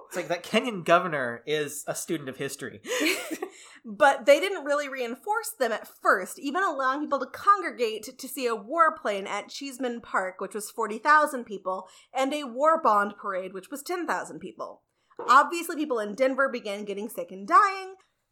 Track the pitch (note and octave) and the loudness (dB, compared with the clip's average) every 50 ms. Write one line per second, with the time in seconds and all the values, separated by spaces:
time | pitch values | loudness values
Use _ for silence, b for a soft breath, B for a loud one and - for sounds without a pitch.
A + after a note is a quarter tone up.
0 | - - - F#3 E3+ - - F3 - - - A3 C4+ B3+ A3 F3+ D#3+ - E3+ F3+ | -6 -8 -10 -8 -4 -4 -4 -6 -4 -6 -6 -6 -6 -6 -8 -6 2 4 4 4
1 | F#3 F3+ D#3 C#3+ C3 A#2+ A#2 A#2+ - D3+ D3+ D#3 D3+ C3+ C#3 - - - C#3+ - | 4 2 -2 -4 -4 -4 -6 -6 -4 -4 -2 -2 -2 -4 -6 -8 -8 -8 -6 -6
2 | - - F3 D#3 C#3+ C3 B2+ - C#3+ C#3 - - C#3 A2+ G#2+ G#2+ - - A#4+ - | -4 -4 -4 -4 -4 -8 -8 -8 -8 -8 -8 -8 -10 -12 -12 -12 -8 -6 -2 0
3 | D4 E4 F#4 - E5+ D#5+ D#4+ - - B B B B B B B - A#3 G#3 G3 | 0 0 0 -2 -4 -6 -8 -8 -8 B B B B B B B -16 -14 0 4
4 | D4+ C#4 C#4 - A#3 D4 C#4+ D#4 E4+ G4+ G4 F4+ C4+ D4 C#4+ D4 D4 C4+ C4 C4 | 6 6 6 6 8 8 8 8 6 2 -2 -4 -2 -2 0 0 -2 -4 -6 -6
5 | B3 A3+ A#3+ B3 - G#4 G#4 A4+ A4 - - - C4 A3 A3 G#3 - - - _ | -6 -6 -6 -8 -4 -2 -2 -2 -2 -4 -2 0 0 0 0 -2 -6 -12 -16 _
6 | - F4+ B3+ G3+ F#3 G3+ - - - C#4+ C4 F4+ G4 F#4+ D#4 C4+ C4+ C4 C4 D4 | 2 4 4 4 2 -4 -10 -8 -8 -4 0 0 0 0 0 0 0 0 0 -2
7 | D4+ - C#4+ C4+ C4+ C4 - - - F#4+ G4+ G4+ E4+ D#4+ A#3 G#3 A#3+ A3 A3 G#3+ | -2 -2 -2 -2 -2 -6 -8 0 4 4 4 4 2 -2 -2 -2 -2 -2 -2 -4
8 | - - B3+ - - B3+ - C#4+ B3+ A#3 A#3+ G3+ G3 G#3+ D4 E4+ E4 D#4 D#4 - | -8 -12 -14 -14 -12 -10 -6 -4 -2 -2 -2 -4 -4 -2 2 4 4 4 4 2
9 | - A#3+ G#3 G3 G3 - F#3+ G#3 G3+ - - - C#4 C#4 B3+ A#3+ C4 A#3+ A#3 A#3 | -2 -2 -2 -2 -4 -4 -6 -6 -8 -10 -12 -12 -10 -10 -8 -6 -4 -4 -4 -6
10 | - - - - F#3+ F#3 F#3 - G3+ F#3+ - G#3+ G3+ - - - A3 G#3 G#3+ A3 | -8 -4 -2 -2 -2 -2 -4 -6 -8 -8 -6 -8 -10 -8 -6 -6 -4 -4 -4 0
11 | - D4+ D4+ D4+ D4+ D4 C#4+ B3 A#3 - G#3 F#3 - F#3 F#3+ F#3+ b b b b | 4 6 8 8 6 4 0 -4 -8 -8 -10 -8 -4 -4 -4 -4 b b b b
12 | b b - C4+ C4+ C#4 D4+ D4 D4 B3 A3+ B3+ C#4+ D#4 E4 D#4+ D#4+ B3 G#3+ G3+ | b b -2 0 0 0 0 -2 -4 -6 -2 2 4 4 4 6 4 4 4 4
13 | G3+ G#3 G#3 - - G#3 F#3+ F#3 F#3+ F#3 F#3+ F#3+ F#3 - C#4+ C4+ C#4+ - F4 F#4 | 4 2 -2 -6 -8 -6 -6 -6 -6 -6 -10 -12 -12 -10 -12 -12 -8 -6 -6 -4
14 | E4+ A3+ G3 F3 E3+ E3+ - D#3+ - - - - B2+ F2 - - _ _ _ _ | -2 -2 -4 -4 -4 -8 -10 -12 -12 -14 -12 -12 -12 -12 -12 -16 _ _ _ _
15 | _ _ _ - - - B3 C#4 D4+ - F4 E4+ E4 E4+ F4 C#4 D#4 D4+ B3+ A3+ | _ _ _ -8 2 6 8 8 8 6 0 -4 -6 -6 -4 -4 -2 -2 -2 -2
16 | G#3 G#3 G3+ F#3+ C4 C4 C4+ B3 C4+ C4+ B3 B3 G3+ G#3 G3 G#3 G#3 G3 G3 G3 | -2 -4 0 0 2 2 4 2 0 0 0 -4 -6 -6 -8 -8 -8 -8 -8 -8
17 | G#3 A#3 - - E3+ - F#3+ F#3+ G3+ G3 E4 F#4+ G#4 G4 G4 F#4+ F#4+ F#4 F#4+ - | -8 -8 -8 -8 -10 -10 -10 -12 -2 4 6 6 6 6 2 -2 -8 -12 -14 -18
18 | _ _ _ _ _ _ | _ _ _ _ _ _